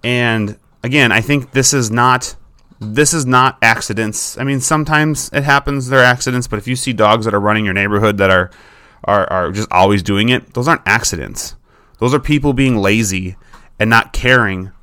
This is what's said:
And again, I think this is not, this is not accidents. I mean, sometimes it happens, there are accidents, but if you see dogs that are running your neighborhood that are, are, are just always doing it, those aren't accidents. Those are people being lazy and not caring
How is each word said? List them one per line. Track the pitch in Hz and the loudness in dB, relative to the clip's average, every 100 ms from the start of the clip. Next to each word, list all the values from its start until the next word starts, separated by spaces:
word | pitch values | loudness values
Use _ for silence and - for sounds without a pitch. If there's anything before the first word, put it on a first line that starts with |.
And | 123 123 120 113 104 107 _ _ | -2 -2 0 0 -4 -8 _ _
again, | 117 143 123 | -2 2 4
I | 104 | 2
think | 113 143 127 | 2 -2 0
this | 135 127 | -2 0
is | 143 113 | 0 0
not, | 117 123 127 - - - _ _ _ | 2 2 2 -2 -14 -20 _ _ _
this | 107 110 147 | -6 0 2
is | 165 | 2
not | 127 127 131 - | 2 4 2 2
accidents. | 113 113 - 104 110 107 - - | 0 0 -2 -4 -4 -6 -10 -6
I | |
mean, | 131 139 | -4 -4
sometimes | 127 156 151 156 156 147 - | 0 -2 0 0 0 -2 -4
it | 143 | -4
happens, | 143 143 143 139 127 | 0 0 0 -6 0
there | 131 | 4
are | |
accidents, | 123 123 - 123 120 | 4 2 -2 -4 -4
but | 110 | -6
if | 120 | -6
you | 127 | -6
see | - | -4
dogs | 110 107 113 | 0 2 2
that | 110 | 0
are | 104 | -2
running | 104 107 | 0 0
your | 104 | 0
neighborhood | 95 101 104 107 101 | -2 0 2 0 2
that | 98 | 2
are, | 92 90 - - - _ _ | 2 0 -8 -20 -20 _ _
are, | - 101 95 | -2 0 0
are | 92 85 | -2 -4
just | 98 107 | -4 -2
always | 87 95 101 | 2 4 2
doing | 87 101 113 | 0 -2 0
it, | 127 - | 0 -2
those | - 131 | -4 0
aren't | 165 | 0
accidents. | - 110 - 85 57 50 - - _ _ _ - | 0 0 0 -6 -10 -10 -14 -14 _ _ _ -4
Those | 120 | 0
are | 139 | 0
people | 127 147 143 | 0 0 0
being | 127 135 113 | 0 0 0
lazy | 98 110 104 95 92 90 _ - - - | 0 0 0 -4 -8 -12 _ -20 -20 -4
and | 110 | 2
not | 113 - | 2 2
caring | - 123 127 107 95 92 - | -2 2 2 2 -4 -10 -14